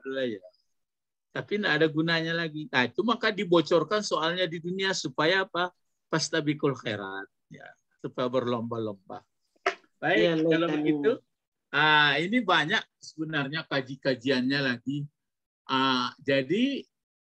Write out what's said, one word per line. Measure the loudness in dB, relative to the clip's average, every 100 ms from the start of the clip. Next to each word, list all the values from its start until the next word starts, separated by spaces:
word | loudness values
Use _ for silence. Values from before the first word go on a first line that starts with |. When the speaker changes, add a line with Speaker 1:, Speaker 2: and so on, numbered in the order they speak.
| -6
Speaker 1:
lah | -4
ya." | -4 -6 -12 _ _ _ _ _ _ _ _
Tapi | -10 -4 -2
nggak | 0
ada | 2 2
gunanya | 2 0 0 0
lagi. | -2 -4 -6 -4
Nah, | 0 0
itu | 0
maka | 0 0 0
dibocorkan | -2 2 4 4 2 2 -2 0
soalnya | -2 0 0 -2
di | -4
dunia | -8 -4 -2
supaya | -2 -4 0 2 2
apa? | 0 -2 -4 -6 _ _ _
Fastabiqul | -2 0 -2 -2 0 -2 -2
khairat, | -6 -6 -6 -10 -12 _ _
ya, | -20 -20 -20 _ _
supaya | -12 -4 -2
berlomba-lomba. | 0 0 -2 -4 -4 -6 -8 -14 -18 -18 _ _ _ -6 -6 _ _
Baik, | 0
Speaker 2:
Iya, | 4 4 2
Speaker 1:
kalau | 2 2 2
Speaker 2:
Ustaz. | 2
Speaker 1:
begitu, | 2 2 2 0 -6 _ _ _ _
ah, | 2 4 6 4 2
ini | 2 0
banyak | 2 2 2 -2 -4 _
sebenarnya | -18 -8 -4 -2 -2 -6 -4
kaji-kajiannya | -4 -4 -4 -2 0 0 2 2 0
lagi. | 0 -2 -4 -6 -8 _ _ _ _ _ -4
Ah, | 0 2 2 -2 -6
jadi | 0 0 0 0 0 -2 -10 _ _ _ _